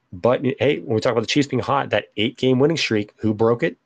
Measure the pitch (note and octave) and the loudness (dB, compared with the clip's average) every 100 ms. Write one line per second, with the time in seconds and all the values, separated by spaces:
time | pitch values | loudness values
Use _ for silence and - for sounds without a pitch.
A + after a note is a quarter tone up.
0 | _ F2+ A2+ C3 B2+ - C3 D#3 - A2 | _ -2 0 0 -2 0 0 0 -2 -2
1 | C3 A#2 G#2+ D3 C#3 B2+ A2 C#3 C3 G#2 | 0 0 0 0 0 -2 -2 -2 0 -2
2 | - - A2 - C3 B2+ D3 E3 - A2 | -2 -2 -4 0 0 4 2 0 0 -2
3 | G#2 _ A2 G#2 A2+ A#2+ E3 - | -2 _ -4 0 2 2 -2 -6